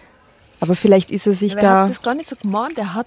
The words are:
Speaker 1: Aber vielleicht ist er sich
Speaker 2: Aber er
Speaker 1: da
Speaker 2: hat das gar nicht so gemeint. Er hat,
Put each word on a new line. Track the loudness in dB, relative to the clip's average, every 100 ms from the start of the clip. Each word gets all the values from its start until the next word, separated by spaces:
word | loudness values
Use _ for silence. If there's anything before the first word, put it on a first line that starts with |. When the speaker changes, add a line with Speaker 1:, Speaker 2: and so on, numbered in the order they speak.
| _ _ _ _ _ _
Speaker 1:
Aber | -2 2
vielleicht | 4 4 2
ist | -4 -2
er |
sich | 0 -2 2
Speaker 2:
Aber |
er | 4
Speaker 1:
da | 4
Speaker 2:
hat | 2
das | -2
gar | -6 -6
nicht | -8
so | -8
gemeint. | -6 -4 -4 -6
Er | -8
hat, | -8